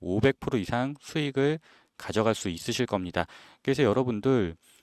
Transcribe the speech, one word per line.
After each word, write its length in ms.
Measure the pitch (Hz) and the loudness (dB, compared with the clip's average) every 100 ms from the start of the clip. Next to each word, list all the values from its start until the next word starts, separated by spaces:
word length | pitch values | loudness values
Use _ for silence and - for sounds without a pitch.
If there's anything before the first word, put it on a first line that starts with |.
오백 400 | 87 101 131 - | -2 2 2 2
프로 180 | - 131 | -2 -2
이상 360 | 120 120 131 147 | -2 -2 -2 -6
수익을 600 | - 160 143 135 139 156 _ - _ - | -8 -6 -2 0 0 0 _ -20 _ -16
가져갈 380 | - 107 110 | -4 0 2
수 140 | 107 101 | 2 -2
있으실 380 | 82 - 117 120 | -6 -4 -2 0
겁니다. 380 | 104 90 87 87 - - - | -2 -2 -4 -4 -6 -20 -8
그래서 220 | - 135 | -2 2
여러분들 720 | 123 120 123 107 131 131 87 82 _ _ | 4 4 0 0 2 2 0 -6 _ _